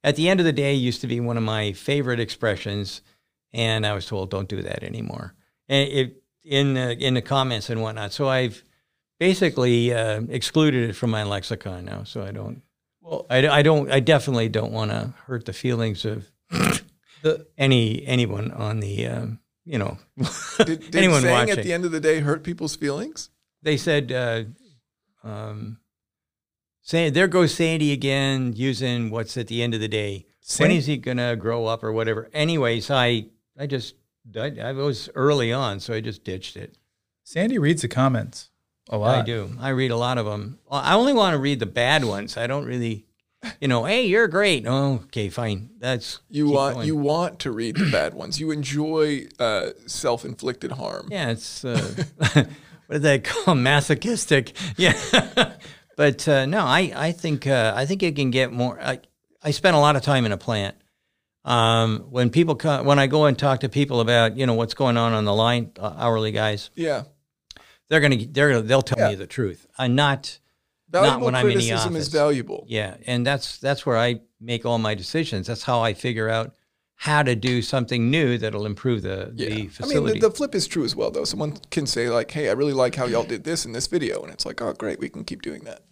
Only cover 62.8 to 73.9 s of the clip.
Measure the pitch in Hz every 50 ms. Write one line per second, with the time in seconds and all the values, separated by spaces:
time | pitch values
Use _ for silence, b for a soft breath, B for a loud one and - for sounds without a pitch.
62.8 | 127 139 143 143 139 135 139 156 151 147 131 - 143 143 135 123 - 123 - 139
63.8 | 143 139 127 120 113 113 120 117 117 113 104 127 135 127 117 113 117 113 - -
64.8 | 143 127 117 117 117 117 113 107 107 101 101 107 113 117 120 120 113 - - -
65.8 | 101 104 - - 113 120 113 110 110 107 107 107 107 110 104 101 - - - -
66.8 | 165 160 143 117 - - _ _ _ _ _ _ _ _ b b b b b b
67.8 | b _ 156 160 147 143 135 113 - - 147 135 143 147 131 117 110 110 127 135
68.8 | 127 - - - 196 135 107 95 95 - - - 123 95 85 - _ _ _ -
69.8 | 131 123 120 135 147 143 139 139 - - - - _ _ _ _ _ _ _ _
70.8 | _ _ 165 175 196 - 135 127 127 127 127 127 - - - - - 113 113 113
71.8 | - - 170 160 147 139 151 151 147 151 147 131 113 - 95 - - - 117 110
72.8 | 104 98 92 - - - 123 120 120 131 143 139 - - - - - 135 143 139
73.8 | - 143